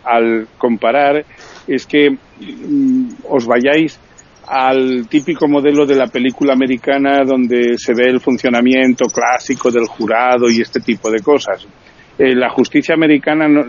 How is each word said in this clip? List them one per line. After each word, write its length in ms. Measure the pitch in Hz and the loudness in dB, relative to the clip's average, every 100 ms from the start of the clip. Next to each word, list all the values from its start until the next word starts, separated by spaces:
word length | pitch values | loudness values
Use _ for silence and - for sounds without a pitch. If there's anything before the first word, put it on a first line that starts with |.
al 420 | 127 117 113 113 110 - | -2 0 2 -2 -4 -4
comparar 680 | 123 113 117 135 143 147 - - - - - | -4 -2 0 0 0 0 -4 -16 -20 -16 -6
es 180 | 135 - | -6 -2
que, 240 | 147 143 | 2 2
mm, 960 | 269 - - - - - 285 269 131 123 - - | 0 -10 -20 -18 -14 -4 0 0 0 -2 -8 -4
os 160 | - | -2
vayáis 540 | 117 120 135 151 160 - - - - _ - | 0 0 2 0 0 -6 -20 -20 -20 _ -8
al 600 | 135 131 131 131 127 113 | -2 0 2 0 -2 -2
típico 380 | 156 160 151 151 | -2 -2 -2 0
modelo 360 | 143 143 143 | 2 2 2
de 120 | 143 135 | 2 2
la 100 | 123 | 0
película 480 | 131 127 120 143 | -2 -2 0 0
americana 640 | 131 131 127 - 139 139 139 131 | 0 0 -2 -2 0 2 2 2
donde 500 | 131 120 123 120 117 | 0 0 0 0 -2
se 160 | - | -2
ve 160 | 117 127 | 0 2
el 120 | 127 | 2
funcionamiento 840 | - 120 131 120 123 131 131 123 120 | 0 -2 0 2 2 2 2 2 -2
clásico 640 | 120 120 123 - 127 127 | -2 -2 -2 -4 -2 0
del 160 | 120 113 | 0 -2
jurado 640 | - 110 113 127 123 120 | -4 -2 0 2 2 2
y 140 | 117 | 0
este 180 | 110 123 | -2 -6
tipo 300 | 120 107 110 | -4 -4 -2
de 100 | 110 | -2
cosas. 440 | 104 139 - 95 - - - - - - | 0 0 0 -8 -10 -20 -20 -20 -12 -2
Eh, 160 | 135 | 0
la 140 | 127 123 | 2 0
justicia 440 | - 120 147 - | 0 0 0 0
americana 540 | 160 156 147 156 156 151 | 0 2 2 0 0 2
no, 160 | 147 | 0